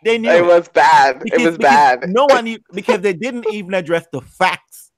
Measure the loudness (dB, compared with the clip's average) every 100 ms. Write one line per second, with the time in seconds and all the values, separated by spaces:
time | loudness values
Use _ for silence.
0 | -2 -2 2 2 4 2 2 0 4 4
1 | 2 0 -4 0 0 0 2 4 4 0
2 | -2 -2 2 2 0 -12 _ -10 -4 -2
3 | -2 -4 -8 -6 -8 -8 -6 -8 -4 -6
4 | -6 -14 -14 _ -4 -4 _ -20 -20